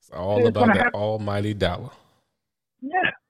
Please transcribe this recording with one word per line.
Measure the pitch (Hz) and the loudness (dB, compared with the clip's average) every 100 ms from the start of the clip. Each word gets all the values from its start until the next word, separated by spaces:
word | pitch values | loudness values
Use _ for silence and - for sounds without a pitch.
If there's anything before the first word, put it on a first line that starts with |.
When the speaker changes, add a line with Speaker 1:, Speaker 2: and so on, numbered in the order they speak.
Speaker 1:
It's | _ | _
all | 73 92 214 | -8 -2 2
Speaker 2:
It's | 117 | 2
Speaker 1:
about | 104 | 4
Speaker 2:
gonna | - | 4
Speaker 1:
that | - - | 4 2
Speaker 2:
happen. | - | 0
Speaker 1:
almighty | 107 107 104 101 101 | -2 -2 -2 -2 -2
dollar. | 101 101 87 127 - _ _ _ _ _ _ _ _ | 0 -2 -2 -10 -18 _ _ _ _ _ _ _ _
Speaker 2:
Yeah. | 262 359 359 - | -4 -2 -2 -4